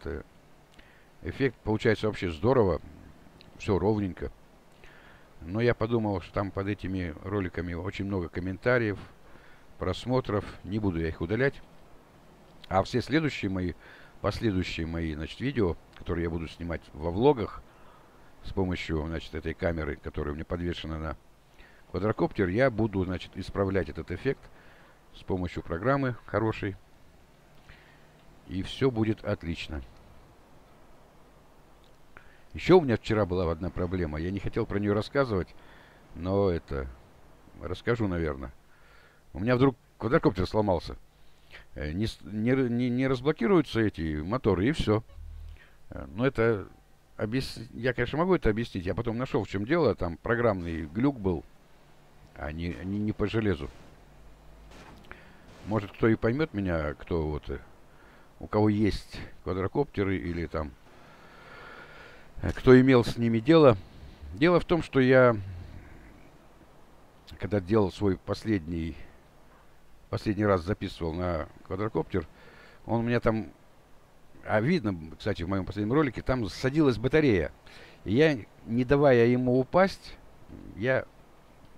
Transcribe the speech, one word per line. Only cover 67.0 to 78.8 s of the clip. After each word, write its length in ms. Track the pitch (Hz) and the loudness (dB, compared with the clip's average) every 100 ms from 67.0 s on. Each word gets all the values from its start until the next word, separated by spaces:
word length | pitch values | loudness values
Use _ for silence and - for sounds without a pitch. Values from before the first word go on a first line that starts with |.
| - - - - | -20 -20 -20 -10
когда 220 | 101 101 | -2 -2
делал 300 | 87 110 98 | 2 2 2
свой 260 | - 104 90 | 0 -2 -2
последний, 800 | - 101 110 104 78 85 82 73 - - - - - - - - - - - | -4 -6 -2 -2 -2 -6 -6 -8 -14 -18 -20 -20 -20 -20 -20 -20 -20 -20 -8
последний 340 | 98 - 98 | -6 -2 0
раз 180 | 104 95 | 4 4
записывал 500 | 82 104 95 - 85 | 2 -4 -4 -6 -6
на 360 | 80 90 82 73 - - | -4 -2 -2 -6 -12 -10
квадрокоптер, 600 | 95 107 - - 95 80 - - - - - - | -6 -4 -2 -2 -4 -4 -12 -20 -20 -20 -16 -4
он 140 | 117 | -2
у 20 | |
меня 180 | 117 120 | 0 2
там, 300 | 117 110 95 - - - - - - - - - | 2 0 -2 -14 -20 -20 -20 -20 -20 -20 -20 -14
а 160 | - 107 | -2 0
видно, 560 | 113 180 107 90 80 80 | 2 2 0 -4 -8 -8
кстати, 260 | - 98 | -4 -4
в 60 | 85 | -2
моём 160 | 98 | -2
последнем 280 | 90 101 104 | -2 -2 0
ролике, 300 | 135 147 107 | 2 2 -2
там 260 | - 131 104 | -2 -2 -2
садилась 500 | - 131 147 147 107 | -2 0 4 4 4
батарея. 520 | 120 156 151 98 73 - - - - - | 2 4 6 4 2 -6 -20 -20 -20 -12
И 100 | - | -2
я, 240 | 110 160 135 90 - - | 4 4 4 -6 -16 -4
не 180 | 117 | -2